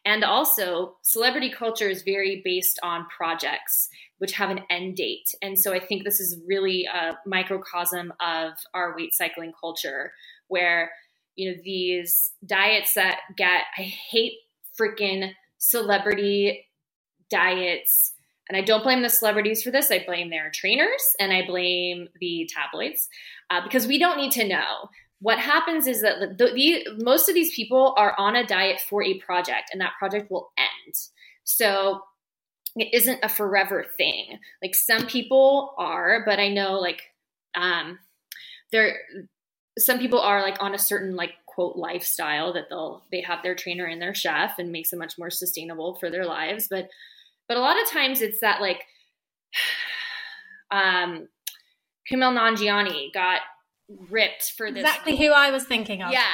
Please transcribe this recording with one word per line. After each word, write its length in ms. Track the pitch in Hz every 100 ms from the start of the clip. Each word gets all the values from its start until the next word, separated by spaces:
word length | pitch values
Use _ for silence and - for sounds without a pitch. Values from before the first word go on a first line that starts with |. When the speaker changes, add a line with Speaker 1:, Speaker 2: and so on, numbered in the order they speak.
| 202
Speaker 1:
And 180 | 214
also, 760 | 214 214 302 - 185 170 185 -
celebrity 480 | - 226 240 254 254
culture 400 | - 226 220 208
is 140 | 180
very 380 | 196 196 196 190 190
based 340 | 180 180 -
on 240 | 175 170 160
projects, 840 | - 165 160 147 147 - - - - - _
which 140 | 190
have 180 | - 196
an 100 | 190 190
end 260 | 175 185 185
date. 380 | 123 - - -
And 160 | 196 196
so 160 | 202
I 60 | 185
think 240 | 185 202
this 160 | 196 202
is 200 | 185 170 170
really 380 | 196 190 185 180
a 320 | 175 165 165 196
microcosm 880 | 185 185 190 190 175 175 180 175 -
of 320 | 170 165 160 156 - 185
our 200 | 175 170
weight 180 | 170
cycling 400 | - 170 170 165 160
culture, 520 | 165 165 151 135 143 - - - _
where, 440 | 180 175 170 165 - _ _ _ -
you 140 | 190
know, 80 | 175
these 680 | 175 190 180 180 175 - - - 190
diets 480 | 196 202 214 196
that 280 | - 190 180 - 190
get, 280 | 185 180 - -
I 60 |
hate 520 | 190 - - 226 233 - _ _ - -
freaking 520 | 220 214 202 190 190 190 _ _
celebrity 1080 | - 240 202 202 208 196 202 202 202 - - _ _ _ _ _ _
diets. 840 | 196 180 185 180 170 - - - - _ _ -
And 100 | 190
I 40 |
don't 220 | 190 220
blame 180 | 240 254
the 80 | 240
celebrities 540 | 233 220 208 208 220
for 80 | 247
this. 200 | 262 285
I 120 | 196 180
blame 240 | 175 175
their 220 | 160 156
trainers 640 | 156 190 240 349 539 - -
and 140 | 196
I 120 | 185 175
blame 640 | 180 180 180 180 175 170 _
the 300 | 175 170 165
tabloids, 560 | - 143 - 285 - - - - - _
uh, 120 | 180
because 240 | 180 254 226
we 100 | 277
don't 200 | 349 302
need 140 | 277
to 140 | 240 208
know. 420 | 170 104 107 - - _ _
What 160 | 196 226
happens 480 | 240 302 330 320 262
is 160 | 226
that 360 | 208 180 196 185
the, 80 | 247
the, 580 | 240 285 339 - 214
most 240 | 233 302 330
of 80 | 349
these 180 | 320
people 400 | - 220 254 262 -
are 180 | 208 -
on 200 | 202 240
a 100 | 220
diet 320 | 190 196 202
for 240 | - 202
a 160 | 190 190
project, 500 | - 180 175 117 -
and 80 | 190
that 100 | 185 -
project 320 | 196 202 208
will 220 | 185 - -
end. 380 | - - - - - _ - _
So 600 | - - 220 196 196 190 - _ _ _ _ _ - -
it 160 | 220
isn't 260 | 240 226 254
a 60 | 214
forever 580 | - 208 196 196 190 - -
thing. 420 | 151 - - - - -
Like, 120 | 190 -
some 320 | - 226 247
people 680 | 254 - 262 269 277 277 -
are, 460 | 175 170 175 226 214
but 140 | 202
I 80 | 202
know, 320 | 202 196 196
like, 220 | 180 165 - _ _ _ _
um, 460 | 180 180 170 156 180 _ _ _ - - - _
there, 240 | 220 214 - - 190 - _ _ _ _ -
some 220 | - 247
people 220 | 247 233
are, 200 | 208 202
like, 220 | 196 190
on 100 | 196
a 60 | 196
certain, 380 | - 208 190 180
like, 160 | 170 - -
quote, 300 | - 175 175
lifestyle 800 | 165 175 - - 156 151 170
that 160 | 175 -
they'll, 340 | 180 160 - _
they 80 | 180
have 240 | 175 170
their 120 | 180 180
trainer 320 | 185 175 175
and 140 | 165
their 140 | 175 196
chef 420 | 170 151 202 -
and 140 | 175
makes 220 | 170 160
it 60 | 175
much 180 | 170 -
more 120 | 175
sustainable 640 | - 180 - 165 165 165 180
for 140 | 170
their 160 | 170 180
lives. 440 | 151 156 208 214
But, 180 | 190 185 - - - _ _ _
but 80 | 240
a 40 |
lot 200 | 262 381
of 80 | 453
times 320 | 320 269 262
it's 180 | 220 214
that, 220 | 214 -
like, 240 | 202 180 - _ _ _ _ _ _
<sighs> 1200 | - - - - - - - - - - - _
um, 560 | 202 190 185 175 165 165 _ - - _ _ _ _ -
Kumail 280 | 254 254 247
Nanjiani 760 | 226 220 208 202 196 151 139
got 280 | 196 185 185 - - _ _ _ 196 180
ripped 440 | 220 202 - - -
for 160 | 214
this 120 | 233
Speaker 2:
Exactly 340 | 302 302 311 302
who 140 | 302
I 180 | 285 277
was 140 | 269
thinking 400 | 262 240 208 196
of. 80 | 185
Speaker 1:
Yeah. 160 | 254 226